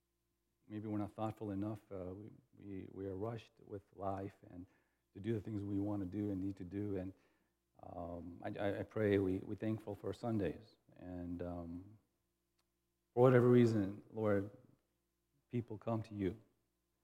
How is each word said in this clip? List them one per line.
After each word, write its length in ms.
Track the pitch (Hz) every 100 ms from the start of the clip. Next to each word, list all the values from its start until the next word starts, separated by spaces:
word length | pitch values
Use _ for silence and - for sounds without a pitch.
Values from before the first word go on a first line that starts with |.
| _ _ _ _ _ _ -
Maybe 160 | 107 107
we're 120 | 104
not 120 | 104 -
thoughtful 340 | 110 104 107
enough. 300 | 98 104 110 -
Uh, 220 | 95 90 95 104 - _ -
we, 60 | 101
we, 120 | 98 -
we 120 | 95 98
are 60 | 92
rushed 340 | 110 117 - _ -
with 140 | 101 - -
life 380 | 95 98 98 - -
and 100 | 87 92 _ _ _ _
to 40 | -
do 160 | 101
the 60 | 113
things 200 | 95 107
we 160 | 101 101
want 220 | 101 101
to 40 | 92
do 240 | 95 104
and 100 | 95
need 160 | 98 98
to 60 |
do. 340 | 92 98 104 98
And, 120 | 92 98 _ _ _ _ _ _ - -
um, 260 | 85 87 85 87
I, 200 | 101 -
I, 40 | 101
I 140 | 101
pray 340 | 101 - 107 101
we, 220 | 95 95
we're 140 | - 107
thankful 420 | 110 110 - 101
for 120 | 104
Sundays. 640 | 98 120 110 87 - - _ _ -
And, 420 | 90 90 87 87
um, 380 | 87 87 85 85 98 107 _ _ _ _ _ _ _ _ _ _ _
for 120 | -
whatever 240 | 127 127 120
reason, 460 | 123 117 110 95 104 -
Lord, 340 | 110 107 101 101 - - _ _ _ _ _ _ _ _
people 260 | 120 113 107
come 180 | - 113
to 120 | 104
you. 200 | 104 95 117 - _ _ _ _ _